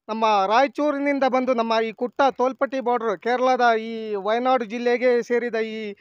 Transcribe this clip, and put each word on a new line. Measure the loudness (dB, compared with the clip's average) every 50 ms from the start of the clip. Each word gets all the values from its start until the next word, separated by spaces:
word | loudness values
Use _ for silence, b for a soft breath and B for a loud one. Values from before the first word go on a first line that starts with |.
| _ -8
ನಮ್ಮ | -4 0 2 2 2 2 2
ರಾಯಚೂರಿನಿಂದ | 4 4 4 4 2 0 -2 -2 -2 0 0 0 -2 0 0 0
ಬಂದು | 0 0 0 0 0 0
ನಮ್ಮ | 0 0 0 0 0 0
ಈ | -2 -4
ಕುಟ್ಟ | -6 -8 -6 _ 0 0 0 2 0
ತೋಲ್ಪಟ್ಟಿ | -2 -2 0 -2 -4 -4 -4 -4
ಬಾರ್ಡರ್, | -2 -2 -2 0 0 -2 -4 -2
ಕೇರಳದ | -2 -2 -2 0 2 2 2 4 4 4 2
ಈ | 2 -2 -6 -8 -8 -6 -6 -6
ವಯನಾಡು | -4 -2 -2 -2 0 2 2 0 0 0
ಜಿಲ್ಲೆಗೆ | -4 -6 -4 0 0 0 2 2 2 2 2 0
ಸೇರಿದ | 0 -2 -2 -2 -2 -4
ಈ | -4 -4 -4 -6 -8 -8 -10 -10 b